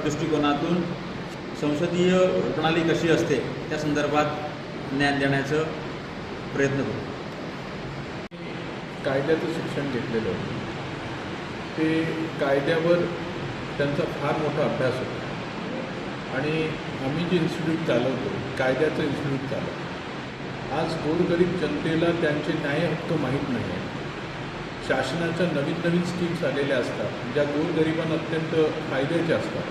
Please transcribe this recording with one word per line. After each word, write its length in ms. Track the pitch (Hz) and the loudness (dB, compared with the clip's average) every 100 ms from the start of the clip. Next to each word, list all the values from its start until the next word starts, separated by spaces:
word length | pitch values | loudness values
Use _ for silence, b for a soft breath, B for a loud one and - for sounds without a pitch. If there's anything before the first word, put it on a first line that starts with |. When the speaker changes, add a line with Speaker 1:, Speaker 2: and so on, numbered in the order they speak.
Speaker 1:
दृष्टिकोनातून 760 | 165 - 160 151 147 143 165 180 170 - - - - - - - | 0 0 2 2 4 2 2 2 0 -4 -6 -8 -8 -8 -8 -2
संसदीय 560 | 147 147 170 175 180 185 185 180 - | 0 2 0 4 6 6 6 4 2
प्रणाली 300 | 151 156 170 | 2 2 4
कशी 280 | 165 156 170 | 4 4 4
असते, 300 | 156 165 131 139 - - | 4 4 2 0 -4 -4
त्या 100 | 151 | -2
संदर्भात 460 | 151 147 147 147 147 - - - - - - 135 | 0 2 4 4 2 0 -4 -6 -8 -8 -4 2
ज्ञान 240 | 143 139 | 2 4
देण्याचा 440 | 139 139 127 151 160 - - - - - - - - 139 | 2 2 2 0 0 -4 -6 -8 -8 -10 -8 -8 -6 2
प्रयत्न 260 | 139 135 | 2 2
करू. 340 | 107 104 - - - - - - - - - - - - 185 170 170 - 170 - - - 143 | 0 -2 -6 -8 -8 -8 -8 -8 -8 -8 -8 -8 -8 -8 -10 -10 -10 -8 -8 -8 -10 -6 0
Speaker 2:
कायद्याचं 400 | 135 143 160 156 | 0 2 2 2
शिक्षण 460 | - - 143 143 | -2 -4 -2 -2
घेतलेलं 360 | 123 113 113 104 | -2 0 0 0
होतं, 280 | 85 - - 98 - - - - - - - - - - - | -2 -4 -4 -6 -6 -6 -6 -6 -6 -6 -8 -8 -8 -6 0
ते 260 | 156 160 160 160 160 - | 2 2 0 -2 -4 -2
कायद्यावर 680 | 143 139 151 165 165 175 170 - - - - - - - | 2 2 4 2 6 4 4 -2 -6 -6 -6 -6 -6 -2
त्यांचा 260 | 143 - | 0 2
फार 340 | 156 - 147 156 | -2 0 0 0
मोठा 260 | 151 139 127 | 0 2 0
अभ्यास 200 | 110 131 | 2 0
होता 320 | 110 98 95 107 - - - - - - - - - - 127 | 0 -2 -4 -6 -6 -6 -6 -6 -4 -6 -6 -6 -6 -4 -2
आणि 320 | 147 160 160 151 - 131 135 | 0 2 0 -2 -6 -4 -2
आम्ही 200 | 156 175 | 0 2
जे 120 | 180 | 4
इन्स्टिट्यूट 500 | 156 - 160 160 - | 2 0 0 0 2
चालवतो, 420 | 123 127 123 - - - - | 2 2 0 -2 -2 -4 0
कायद्याचं 460 | 131 135 156 151 | 2 4 4 2
इन्स्टिट्यूट 460 | 147 135 139 135 131 | 0 0 0 -2 -2
चालवतो, 360 | 95 - - - - - - - - - - - 151 | -4 -4 -6 -6 -8 -8 -8 -8 -8 -8 -6 -4 -2
आज 180 | 160 | -2
गोरगरीब 640 | 160 147 165 170 170 180 - | -2 0 2 4 6 4 4
जनतेला 640 | 151 147 165 160 170 170 | 0 0 0 2 2 4
त्यांचे 320 | 160 147 175 | 2 2 0
न्याय 260 | 151 143 151 | 0 0 0
हक्क 340 | 170 165 - | 2 0 0
माहीत 360 | 160 131 135 143 | 0 2 0 0
नाही 140 | 120 | -2
आहे. 160 | 95 90 - - - - - - - - - - - | -2 -4 -4 -6 -6 -8 -8 -8 -8 -8 -8 -8 -2
शासनाच्या 720 | 135 135 170 170 165 175 147 | 0 0 0 0 2 2 2
नवीन 140 | 143 170 170 | 0 0 2
नवीन 180 | 170 | 2
स्कीम्स 400 | 175 - 170 151 | 2 0 0 0
आलेल्या 340 | 147 131 135 131 | 0 0 2 2
असतात, 560 | 117 - 139 - 123 | 0 -2 -4 -4 -2
ज्या 100 | 135 | 2
गोरगरिबांना 720 | 147 147 165 156 156 160 160 | 2 2 2 2 2 2 0
अत्यंत 560 | 160 156 165 160 160 151 151 - | 0 0 -2 2 4 4 2 -2
फायद्याच्या 460 | 139 143 165 165 120 | 0 2 2 2 2
असतात 260 | - - - | 0 -4 -4